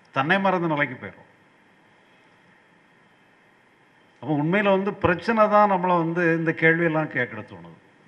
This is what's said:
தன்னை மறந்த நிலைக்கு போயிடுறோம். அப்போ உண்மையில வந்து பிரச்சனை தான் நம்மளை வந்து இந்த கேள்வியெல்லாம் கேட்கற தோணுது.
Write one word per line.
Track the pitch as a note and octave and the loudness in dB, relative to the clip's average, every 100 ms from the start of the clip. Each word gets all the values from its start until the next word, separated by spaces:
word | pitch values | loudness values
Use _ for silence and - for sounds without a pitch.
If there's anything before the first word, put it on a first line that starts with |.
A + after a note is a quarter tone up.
| _ | _
தன்னை | C3+ D3 G3 | -4 0 0
மறந்த | F#3+ F#3 E3+ | 0 0 -2
நிலைக்கு | D3 C#3 B2+ G2 | -2 -4 -6 -16
போயிடுறோம். | - - _ _ _ _ _ _ _ _ _ _ _ _ _ _ _ _ _ _ _ _ _ _ _ _ _ _ _ _ - | -18 -20 _ _ _ _ _ _ _ _ _ _ _ _ _ _ _ _ _ _ _ _ _ _ _ _ _ _ _ _ -12
அப்போ | B2+ | -4
உண்மையில | C#3+ D#3 G3+ G3+ | -2 0 0 2
வந்து | F#3+ G3 | 0 0
பிரச்சனை | G3 E3+ E3+ A3 A3+ G#3 | -2 -2 0 0 2 4
தான் | G#3 G#3 | 4 4
நம்மளை | F#3 F3+ F3 | 2 2 2
வந்து | E3 E3 E3+ E3 | 0 0 0 2
இந்த | D#3+ D#3+ | 0 2
கேள்வியெல்லாம் | E3 E3 E3+ D#3 D3+ C#3 | 2 4 2 0 -2 -4
கேட்கற | A#2+ A2 | -6 -8
தோணுது. | G#2 F2+ E2+ E2 _ _ | -14 -18 -20 -20 _ _